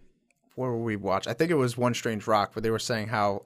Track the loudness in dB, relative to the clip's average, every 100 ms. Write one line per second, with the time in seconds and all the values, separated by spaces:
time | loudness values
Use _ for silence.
0 | -20 _ _ _ _ -6 -4 -2 -2 -2
1 | 0 -2 -2 0 2 4 2 2 0 0
2 | -2 -4 2 2 2 -2 -2 0 -2 -4
3 | -2 0 0 0